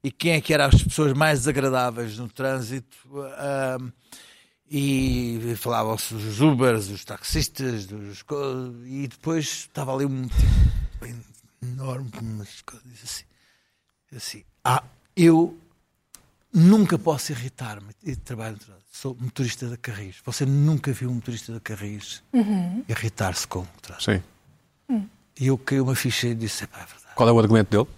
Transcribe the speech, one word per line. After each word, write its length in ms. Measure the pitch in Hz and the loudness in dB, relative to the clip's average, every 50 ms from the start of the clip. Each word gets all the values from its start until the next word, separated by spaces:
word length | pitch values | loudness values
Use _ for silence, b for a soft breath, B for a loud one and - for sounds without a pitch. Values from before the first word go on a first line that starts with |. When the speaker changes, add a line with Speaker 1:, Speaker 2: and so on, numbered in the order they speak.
| _ | _
Speaker 1:
e 80 | 139 | -8
quem 220 | - _ - 170 165 | -8 _ 0 0 2
é 80 | 156 | 0
que 120 | - - 156 | 2 2 2
eram 120 | 147 143 | 2 6
as 160 | 139 - - | 8 8 6
pessoas 320 | - - - - 151 143 131 | 6 4 0 2 2 2 4
mais 260 | 139 156 156 151 139 | 4 4 4 4 2
desagradáveis 800 | 120 147 135 135 131 135 131 127 123 123 113 117 120 110 104 110 | 2 0 0 2 0 0 2 0 0 -2 -2 -6 -8 -8 -8 -10
no 100 | 123 113 | -12 -14
trânsito, 680 | - - 131 135 135 131 120 107 127 135 123 _ - - _ 131 139 143 139 131 135 147 | -10 -6 -4 -4 -4 -4 -6 -8 -10 -12 -12 _ -20 -20 _ _ -14 -14 -14 -14 -12 -10
ah, 400 | 143 143 139 135 135 131 127 127 127 123 - b b b b b b b b b b b b b _ _ | -8 -6 -4 -4 -4 -4 -6 -6 -10 -12 -14 b b b b b b b b b b b b b _ _
e 840 | 147 143 139 139 135 131 131 131 127 123 123 120 117 113 113 120 117 107 | -4 -2 0 0 0 0 0 0 0 -2 -2 -4 -6 -6 -6 -6 -6 -4
falavam-se 560 | - 123 117 113 110 110 110 107 - - 117 | -4 -2 -2 0 0 -2 -2 -4 -6 -8 -8
dos 260 | 110 104 110 104 101 | -8 -8 -8 -2 2
Ubers, 460 | 139 160 147 120 131 127 117 110 101 95 | 4 4 4 4 4 2 2 2 -2 -6
dos 160 | 101 95 - | -10 -14 -14
taxistas, 840 | - 104 - - - - 160 143 - _ - 135 127 120 110 101 92 | -14 -16 -12 -8 -4 -2 -2 -2 -2 _ -6 -6 -6 -4 -6 -8 -10
dos 340 | 104 107 101 101 101 - | -14 -14 -14 -16 -16 -18
co-, 500 | - _ 147 143 143 139 127 131 127 123 120 117 120 | -12 _ -8 -6 -6 -6 -6 -6 -8 -10 -14 -16 -16
e 220 | 127 131 139 143 131 | -14 -10 -8 -8 -10
depois 380 | - _ - 156 160 165 151 | -10 _ -6 -4 -2 -2 -2
estava 480 | - - - - - _ - 143 131 131 | -4 -8 -10 -12 -14 _ -8 -6 -4 -2
ali 120 | 135 139 | -2 -2
um 220 | 139 135 131 127 120 | -2 -2 -4 -4 0
tipo 960 | - - - - - - - - - - - - - - - 117 120 117 110 _ _ _ _ _ _ _ | 4 4 6 6 6 6 6 6 4 0 -4 -6 -10 -12 -12 -12 -14 -16 -18 _ _ _ _ _ _ _
enorme, 480 | - 123 123 131 135 135 127 131 135 123 | -10 -10 -8 -8 -6 -8 -8 -8 -10 -12
com 80 | 107 113 113 | -12 -10 -10
umas 380 | 113 110 107 104 - - - | -8 -8 -10 -12 -14 -18 -20
coisas 240 | - - - - _ 127 120 113 - | -20 -20 -20 -20 _ -20 -20 -20 -16
assim, 200 | 127 - - - _ _ _ _ _ _ _ _ _ _ _ _ _ _ _ _ _ 143 | -14 -14 -14 -16 _ _ _ _ _ _ _ _ _ _ _ _ _ _ _ _ _ -20
assim, 280 | 123 - - - 104 _ _ _ _ _ | -14 -14 -14 -14 -16 _ _ _ _ _
"Ah, 200 | 123 127 139 - - _ _ _ _ _ | 0 0 0 -2 -6 _ _ _ _ _
eu 420 | - 170 165 165 160 170 170 - - _ _ _ _ _ _ _ _ _ _ _ - _ _ _ _ _ _ - | 6 8 8 8 8 6 2 0 -10 _ _ _ _ _ _ _ _ _ _ _ -20 _ _ _ _ _ _ 4
nunca 440 | 185 160 180 208 220 208 160 180 131 | 6 8 8 8 8 6 4 2 0
posso 320 | - 165 151 131 - - | 0 0 -2 -2 -4 -6
irritar-me", 640 | 151 120 120 127 _ - 131 113 104 104 101 104 107 _ _ | -8 -8 -8 -12 _ -12 -12 -12 -12 -14 -16 -20 -20 _ _
e 120 | 180 131 | -10 -10
trabalho 380 | - - - 127 110 113 110 110 | -10 -10 -12 -10 -10 -8 -10 -10
no 60 | 101 | -12
trânsito, 260 | - - 98 90 _ _ | -18 -20 -20 _ _ _
sou 260 | - - - 135 127 120 | -20 -12 -10 -10 -10 -8
motorista 480 | 123 123 - - 135 120 - - 127 120 | -10 -8 -4 -2 -2 -2 -2 -6 -8 -10
da 100 | 120 120 | -10 -10
Carris. 400 | - - 110 101 104 95 92 - _ | -12 -12 -12 -10 -12 -14 -14 -14 _
Você 220 | - 117 - 143 | -10 -6 -2 0
nunca 460 | 135 139 143 143 151 156 139 - 143 127 | 2 2 4 4 4 2 0 0 -4 -4
viu 160 | - 127 123 | -4 -4 -4
um 60 | 127 | -4
motorista 360 | 120 110 - 117 113 - - | -6 -6 -8 -10 -10 -10 -12
da 80 | 113 113 | -14 -12
Carris 640 | _ - 110 98 104 101 104 104 - - - - _ _ | _ -10 -12 -10 -10 -10 -10 -12 -12 -14 -16 -18 _ _
Speaker 2:
Uhum. 520 | - 247 220 202 214 190 180 175 180 226 269 - | 0 0 2 2 0 -2 -2 -4 -6 -8 -4 -4
Speaker 1:
irritar-se 600 | 117 - - 113 - - 107 92 87 - - - | -6 -4 -4 -6 -4 -2 -2 -2 -2 -4 -8 -6
com 120 | - 92 | -8 -10
o 60 | 92 90 _ _ | -10 -10 _ _
trânsito? 300 | - - - - - - | -20 -20 -12 -6 0 0
Speaker 3:
Sim. 120 | 104 92 - - _ _ _ _ _ _ _ _ _ _ _ _ | 0 0 0 -6 _ _ _ _ _ _ _ _ _ _ _ _
Speaker 2:
Hum. 180 | 262 220 196 208 _ _ _ _ _ - | -4 -4 -4 -6 _ _ _ _ _ -2
Speaker 1:
E 80 | 135 131 | 0 0
eu 100 | 135 127 | 0 0
caí 240 | 131 - 143 135 | 0 -2 0 0
uma 140 | 131 127 131 | 2 0 0
ficha 320 | - - 127 113 - - 120 | 0 -2 -2 -2 0 -2 -2
e 80 | 117 | -2
disse, 280 | 113 113 107 - - 104 | -2 -4 -6 -6 -8 -10
"Epá, 120 | - - - | -12 -14 -20
é 80 | - | -20
verdade." 300 | - - - - - - | -20 -20 -20 -20 -14 0
Speaker 3:
Qual 120 | - 117 113 | 4 6 8
é 40 | |
o 80 | 117 117 | 8 8
argumento 300 | 110 104 110 113 101 - | 8 8 6 6 6 4
dele? 160 | 104 101 123 - - | 4 2 2 2 -4